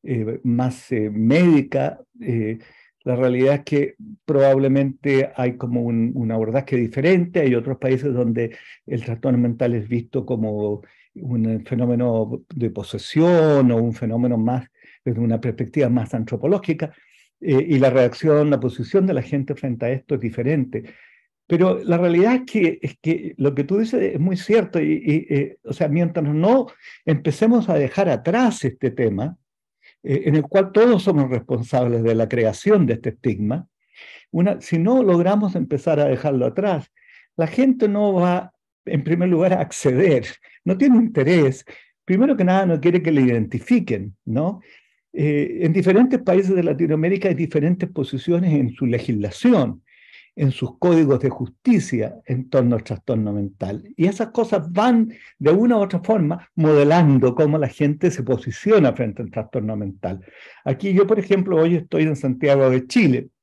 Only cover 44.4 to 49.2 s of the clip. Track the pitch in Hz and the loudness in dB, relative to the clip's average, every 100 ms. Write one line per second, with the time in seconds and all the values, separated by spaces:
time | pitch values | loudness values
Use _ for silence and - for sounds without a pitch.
44.4 | 165 202 _ _ _ _ _ - 151 147 | -4 -6 _ _ _ _ _ -4 -2 0
45.4 | 147 - 170 175 180 190 254 254 - 180 | -2 -2 0 2 2 4 4 2 2 2
46.4 | 185 185 165 139 165 151 165 190 196 147 | 2 0 0 0 0 0 0 0 -2 -2
47.4 | 165 156 151 180 - - 135 131 - 175 | -2 0 0 0 -4 -6 -6 -6 -2 0
48.4 | 180 147 127 - 127 117 - 110 | 2 0 -2 -2 -2 -2 -2 -4